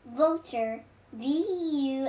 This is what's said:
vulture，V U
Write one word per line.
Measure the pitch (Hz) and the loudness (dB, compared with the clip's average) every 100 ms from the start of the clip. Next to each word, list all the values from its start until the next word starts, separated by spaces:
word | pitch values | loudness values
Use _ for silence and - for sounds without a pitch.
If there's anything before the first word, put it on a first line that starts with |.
| - 240 | -8 2
vulture， | 311 330 - 233 220 226 - - - | 4 4 -4 -2 -2 -4 -10 -20 -18
V | 220 254 | -6 0
U | 311 403 359 330 294 269 269 | 0 2 0 -2 0 0 0